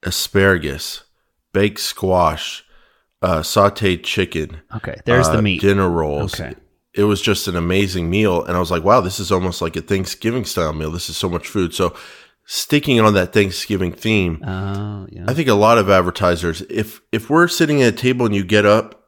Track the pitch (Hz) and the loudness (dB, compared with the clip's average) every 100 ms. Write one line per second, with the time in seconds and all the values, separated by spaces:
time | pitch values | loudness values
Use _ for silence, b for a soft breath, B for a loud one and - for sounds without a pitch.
0 | 92 - - 101 98 92 76 69 - - | -6 -6 -2 2 4 4 0 -8 -10 -14
1 | _ _ _ _ _ 95 104 107 - - | _ _ _ _ _ 0 0 -2 -8 -6
2 | 95 92 85 80 - - _ - _ _ | 0 2 2 0 -10 -14 _ -20 _ _
3 | _ _ 90 82 80 - 101 98 101 87 | _ _ -2 -2 0 2 2 2 0 0
4 | - - 92 80 78 78 _ 107 - - | -2 -2 -2 -4 -8 -10 _ -12 -10 -10
5 | - 120 127 - 104 87 98 98 92 82 | 0 2 4 2 2 2 2 4 2 2
6 | 78 73 98 - 69 - _ _ _ - | 0 -2 -4 -6 -12 -14 _ _ _ 0
7 | 104 98 - 98 - 87 85 95 101 90 | 2 2 0 0 -2 -2 0 0 0 -2
8 | 82 95 107 87 - 87 87 87 85 123 | -2 0 2 0 0 -2 0 -2 4 4
9 | 98 98 90 95 90 85 82 87 - 98 | 2 -6 -2 -2 -2 -4 -6 -6 -4 -4
10 | 92 - 110 123 104 - 80 78 78 85 | -4 -4 -4 -4 -6 -4 -4 -4 -6 -6
11 | - 78 98 85 - 107 90 - 87 B | -8 -6 -4 -4 -6 -2 -2 -2 -4 B
12 | B B B B _ - - 147 143 123 | B B B B _ -10 -2 -2 2 4
13 | 110 101 90 - 101 90 - 101 90 87 | 4 4 2 2 0 -2 -4 -2 -2 -4
14 | 110 110 90 80 - 92 98 98 104 104 | -2 0 0 -4 -8 -8 -6 -6 -8 -10
15 | 95 101 90 139 143 104 104 117 98 95 | -14 -12 -6 -2 2 4 6 4 4 4
16 | 90 - 92 87 85 82 - 95 107 - | 2 0 0 0 -2 -6 -6 -6 -6 -8
17 | _ 113 110 156 175 - 165 147 123 110 | _ -8 0 2 2 2 0 4 2 2
18 | 123 123 120 101 92 107 104 107 110 - | 0 0 0 0 2 2 4 4 2 -12